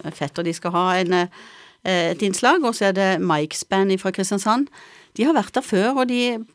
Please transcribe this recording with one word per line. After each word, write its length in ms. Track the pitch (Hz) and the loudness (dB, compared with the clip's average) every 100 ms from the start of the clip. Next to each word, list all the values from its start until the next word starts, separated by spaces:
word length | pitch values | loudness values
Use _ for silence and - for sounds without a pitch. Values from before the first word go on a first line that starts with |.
| 151 | -10
fetter. 320 | - 143 - | -8 -8 -4
De 80 | 170 | -6
skal 180 | 165 175 | -4 -4
ha 140 | 175 185 185 | 0 2 0
en, 120 | 180 | 2
eh, 140 | 180 180 - - - - _ 185 180 170 | 0 0 -6 -20 -20 -20 _ -2 0 0
et 100 | 175 | 0
innslag, 400 | 208 185 247 349 | -2 2 2 2
og 120 | 247 226 | 0 0
så 140 | 196 | 0
er 20 | |
det 160 | 190 190 175 | 2 2 0
Mike's 420 | 185 151 151 - | 0 0 -2 -6
Band 320 | - 190 196 190 | -2 0 2 0
fra 140 | 190 | -2
Kristiansand. 560 | 185 190 202 214 240 285 - - - - - | -4 -2 -2 0 0 -2 -8 -20 -20 -12 0
De 80 | |
har 100 | 269 | 2
vært 200 | 294 - | 2 0
der 120 | 262 - | -2 0
før, 360 | 190 220 269 | 0 2 0
og 60 | 247 | 0
de 320 | 247 247 226 226 | 0 0 -2 -8